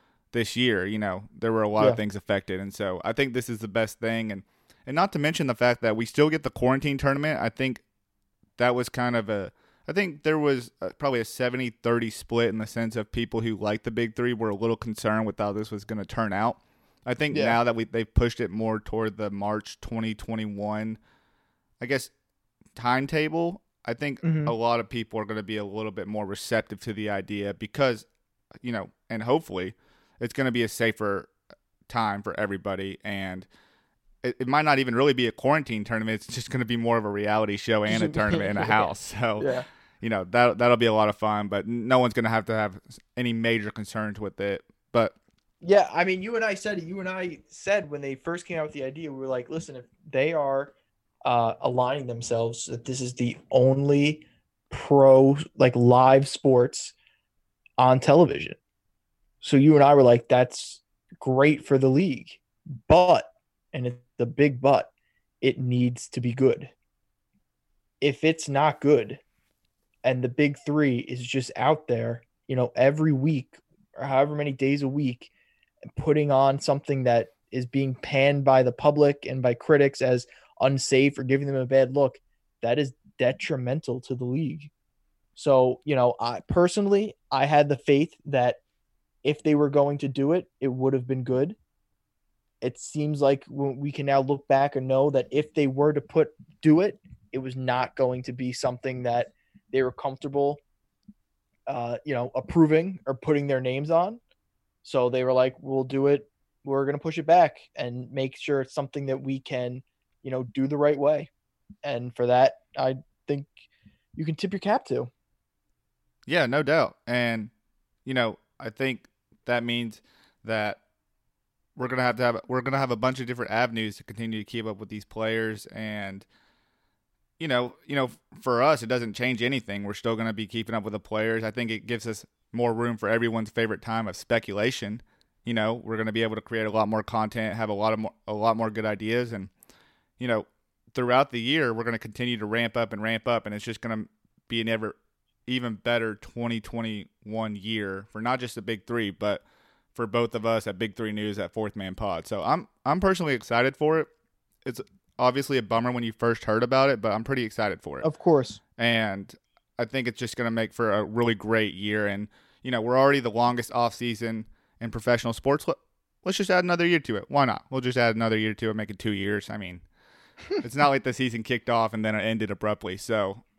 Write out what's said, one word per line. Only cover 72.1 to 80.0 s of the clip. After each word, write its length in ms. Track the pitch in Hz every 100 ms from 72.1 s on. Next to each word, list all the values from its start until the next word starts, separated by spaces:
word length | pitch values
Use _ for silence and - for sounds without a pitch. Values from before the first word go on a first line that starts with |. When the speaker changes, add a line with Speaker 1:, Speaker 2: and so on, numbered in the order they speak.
| 117 - _ -
Speaker 2:
you 100 | 127
know, 160 | 120 -
every 380 | 131 151 156
week 440 | 135 147 143 - - _ _ _ -
or 60 |
however 320 | 139 135 147 147
many 160 | 147
days 300 | 131 135 143
a 60 | 135
week, 420 | 143 135 120 - _ _ _ _ _ - -
putting 340 | - 147 147
on 280 | 135 135 139
something 440 | - 139 - 135
that 260 | 123 117 117 _ _
is 140 | 127 123
being 300 | 135 135 123
panned 500 | - 139 139 143 135
by 180 | 131
the 80 | 123
public 540 | - 147 147 143 143 -
and 160 | 131
by 120 | 123
critics 480 | 120 - 147 139 -